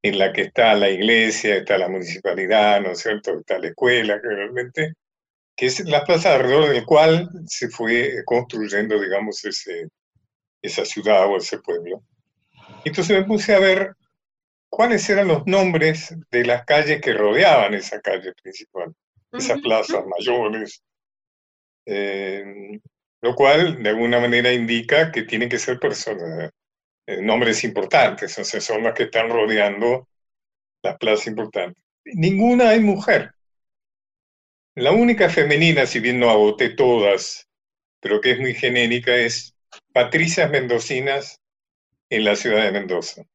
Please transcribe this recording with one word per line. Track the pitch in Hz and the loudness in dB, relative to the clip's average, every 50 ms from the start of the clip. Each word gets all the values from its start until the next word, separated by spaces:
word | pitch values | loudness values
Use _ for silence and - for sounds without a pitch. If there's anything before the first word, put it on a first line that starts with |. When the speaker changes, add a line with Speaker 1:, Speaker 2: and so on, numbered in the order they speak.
| - | -2
Speaker 1:
en | 104 101 - | -2 0 0
la | 95 - - | 0 0 0
que | 104 98 | -4 -6
está | - _ - 117 113 107 | -4 _ 2 4 4 4
la | 107 101 98 | 4 2 2
iglesia, | 98 90 101 107 117 113 113 110 107 - - 110 101 | 0 0 0 2 2 2 2 2 -2 -2 -2 0 0
está | 92 - - 104 | 0 0 0 0
la | 95 90 90 | 0 0 -2
municipalidad, | 95 95 90 82 87 95 - 98 87 95 95 92 107 107 104 104 104 101 | -4 -6 -6 -8 -12 -6 -4 -4 -4 -2 -2 0 2 4 4 4 4 2
¿no | 101 92 90 | 0 -2 -6
es | 85 | -6
cierto?, | - 110 107 104 - - 87 78 | -6 -6 -6 -4 -4 -6 -6 -6
está | 82 _ 95 - | -6 _ -6 -6
la | - 82 | -6 -8
escuela, | 85 - 135 123 123 120 110 107 104 107 113 | -6 -2 0 0 2 0 0 -2 -4 -4 -4
generalmente, | 120 104 98 101 110 123 123 123 127 - - 156 156 160 _ _ _ _ _ _ _ _ _ _ _ _ | -6 -6 -6 -8 -8 -8 -10 -10 -8 -6 -6 -6 -6 -8 _ _ _ _ _ _ _ _ _ _ _ _
que | - 127 | -4 -4
es | 127 127 - 196 | -2 -2 -4 -4
la | 170 147 147 143 | -2 -2 -2 2
plaza | - 175 165 165 - 151 | 2 0 2 4 4 4
alrededor | 135 131 123 135 147 156 147 | 4 4 4 4 4 4 4
del | 139 120 110 | 2 0 2
cual | - 160 151 156 160 160 170 175 170 - - - | 4 4 6 6 6 4 2 0 -4 -12 -16 -14
se | - - - - 117 | -12 -10 -8 -8 -8
fue | - - 117 113 117 120 123 139 131 110 92 | -8 -6 -4 -2 0 0 0 -2 -4 -8 -4
construyendo, | - 123 120 120 120 - 113 110 104 101 101 107 107 107 104 | -2 -2 -2 -2 -4 -8 -8 -8 -4 -2 -4 -2 0 -2 -2
digamos, | 101 92 92 101 104 107 101 - - | -2 -2 -4 -4 -4 -6 -10 -10 -10
ese, | 104 95 - - 101 90 85 82 80 _ _ _ _ _ _ _ _ _ _ _ _ _ _ - | -10 -10 -10 -10 -10 -12 -12 -12 -14 _ _ _ _ _ _ _ _ _ _ _ _ _ _ -12
esa | - - - 95 | -8 -6 -6 -6
ciudad | - - 104 92 107 107 95 92 | -6 -6 -6 0 2 4 4 4
o | 101 101 | 4 2
ese | 92 85 - - 104 | 0 -2 -6 -10 -10
pueblo. | _ - 87 85 85 87 92 107 _ _ _ _ _ _ _ _ _ _ _ _ - - - - - | _ -6 -6 -6 -6 -8 -12 -12 _ _ _ _ _ _ _ _ _ _ _ _ -20 -20 -20 -10 -10
Entonces | 202 165 - 175 170 214 190 | -8 -4 -4 0 2 2 2
me | 190 | 2
puse | 196 220 208 208 - 208 | 2 0 -2 2 4 4
a | 190 | 6
ver | 196 190 185 190 196 190 - _ _ _ _ _ _ _ _ _ _ _ _ _ _ _ | 6 4 4 2 0 -6 -8 _ _ _ _ _ _ _ _ _ _ _ _ _ _ _
cuáles | - - 226 247 233 214 208 - | 0 0 2 2 2 0 0 0
eran | 202 196 202 185 | 2 2 2 2
los | 160 139 - | 2 0 0
nombres | - 185 196 190 185 175 156 151 160 156 156 - - - - - _ | 0 2 2 2 2 2 2 2 2 0 0 -8 -14 -16 -18 -14 _
de | - 120 120 | 0 0 2
las | 120 123 123 123 | 2 0 0 2
calles | - 151 151 151 147 151 147 - | 2 2 4 4 2 -2 -2 0
que | 135 110 | -2 0
rodeaban | 101 104 104 107 139 185 190 151 131 107 98 104 | 2 2 2 4 6 6 6 6 6 4 2 0
esa | 98 90 - - 107 | -4 -6 -8 -12 -8
calle | _ 104 98 92 92 92 92 _ _ | _ -4 -4 -4 -6 -10 -14 _ _
principal, | 95 95 - 107 _ _ 95 87 165 165 _ _ _ _ _ _ _ - | -20 -18 -18 -20 _ _ -10 -10 -10 -12 _ _ _ _ _ _ _ -10
esas | 247 262 254 233 95 | -10 -4 -4 -4 -2
Speaker 2:
Ujú. | - | 0
Speaker 1:
plazas | 117 110 110 - - 320 98 90 | 0 0 0 0 -2 -4 -6 -6
mayores, | 92 92 87 - 127 120 123 113 107 107 110 107 - - - _ _ _ _ _ _ _ _ _ _ _ _ _ _ _ _ _ _ _ _ _ | -6 -8 -6 -2 -2 0 0 0 -2 -4 -6 -10 -12 -14 -20 _ _ _ _ _ _ _ _ _ _ _ _ _ _ _ _ _ _ _ _ _
eh, | - 104 101 101 101 98 98 98 95 95 101 98 98 98 101 101 101 104 - _ - _ _ _ _ _ _ | -10 -8 -6 -6 -6 -6 -6 -8 -8 -8 -10 -10 -14 -16 -18 -18 -18 -18 -18 _ -20 _ _ _ _ _ _
lo | - 233 123 | -4 -4 0
cual | - 139 135 143 156 175 170 165 - 113 | 2 4 4 4 4 2 0 -2 -4 -2
de | 104 | -2
alguna | 107 113 117 117 123 120 | 0 0 0 0 0 0
manera | 120 120 120 120 120 123 123 | 0 2 0 2 2 2 0
indica | 123 117 113 117 117 113 120 147 147 160 160 | 0 0 -2 -2 -4 0 0 2 2 2 0
que | 156 123 110 | -2 -8 -6
tienen | - - 110 120 120 | -6 -4 -4 -4 -4
que | 123 110 | -4 -4
ser | - - 127 123 | -4 -4 -6 -2
personas, | - - 107 - - 117 107 95 85 82 80 85 82 78 _ _ _ _ _ _ _ _ _ _ _ | -2 -4 -4 -4 -8 -8 -8 -8 -8 -10 -8 -8 -10 -10 _ _ _ _ _ _ _ _ _ _ _
eh, | - 104 92 | -10 -8 -4
nombres | 95 110 110 117 123 113 110 - - | -2 0 0 2 2 0 0 -2 -4
importantes, | 113 95 - 95 95 - 151 123 104 98 - 208 185 - - | -4 -4 -4 -4 2 4 4 4 4 2 -4 -10 -10 -10 -10
o | - | -10
sea, | - - 104 | -8 -8 -8
son | - - 113 107 113 | -6 -4 -4 -2 -2
las | 113 113 | -2 -2
que | - 113 | -2 -4
están | - - 113 113 117 | -2 0 -2 -2 0
rodeando | 117 117 107 107 110 107 101 101 101 101 110 120 123 131 127 _ _ _ _ _ _ _ _ _ _ _ _ _ _ _ - | 0 0 0 0 2 2 0 0 0 0 0 0 0 -2 -4 _ _ _ _ _ _ _ _ _ _ _ _ _ _ _ -8
las | 95 - - | -8 -6 -4
plazas | - 110 107 107 - | 0 0 0 0 -2
importantes. | 117 107 110 110 - - 101 90 87 87 _ _ _ _ _ _ | -6 -8 -8 -8 -6 -6 -6 -8 -8 -10 _ _ _ _ _ _
Ninguna | - 247 180 160 185 196 196 220 240 247 247 247 226 | -12 -6 -2 -2 0 2 2 2 2 4 4 6 6
hay | 214 226 | 6 6
mujer. | 220 208 196 - - - 202 139 - - _ _ _ _ _ _ _ _ _ _ _ _ _ _ _ _ _ _ _ _ _ _ _ _ _ _ _ _ _ | 4 2 2 0 0 0 0 0 0 -4 _ _ _ _ _ _ _ _ _ _ _ _ _ _ _ _ _ _ _ _ _ _ _ _ _ _ _ _ _
La | 135 123 139 180 | -2 2 2 4
única | 220 240 240 233 208 190 165 | 6 4 4 4 4 2 2
femenina, | 165 165 147 147 147 147 165 165 156 139 131 | 4 2 2 2 2 4 4 4 4 4 2
si | 123 - 127 | 0 -2 -2
bien | 107 120 123 123 | -2 -2 0 2
no | 120 117 | 4 4
agoté | 110 107 104 104 107 - 127 117 | 6 6 4 4 4 2 -2 -2
todas, | 113 - 139 127 120 117 104 101 98 95 - - - - - _ _ _ _ _ _ _ _ _ _ _ | 0 2 2 4 4 4 4 2 2 0 -2 -8 -14 -16 -18 _ _ _ _ _ _ _ _ _ _ _
pero | _ 101 104 104 | _ -2 -2 0
que | - 127 123 | 2 0 0
es | 120 | 0
muy | 131 127 113 | -2 -4 -4
genérica, | - - 127 123 123 120 113 120 120 120 - 123 | -2 -4 -2 0 0 0 0 0 -2 0 0 2
es | 123 117 117 117 - - - _ _ _ _ - - _ _ _ | 2 2 0 -2 -6 -10 -14 _ _ _ _ -20 -20 _ _ _
Patricias | 127 123 - - 160 170 165 165 - 165 139 | 0 2 2 0 -2 0 0 0 0 0 0
Mendocinas | 147 139 127 123 120 113 - - 139 127 135 139 135 127 - - - _ _ _ _ _ _ _ _ _ _ _ _ _ _ _ | 0 -2 0 0 -2 -2 -2 -4 -6 -4 -4 -4 -4 -4 -6 -10 -18 _ _ _ _ _ _ _ _ _ _ _ _ _ _ _
en | 107 110 110 | -4 -2 0
la | 104 104 | 0 0
ciudad | 101 - 123 107 107 110 | 0 0 0 0 2 2
de | 101 92 | 0 -2
Mendoza. | 101 98 92 90 87 80 - - - 80 _ | -4 -4 -4 -4 -4 -4 -8 -16 -18 -20 _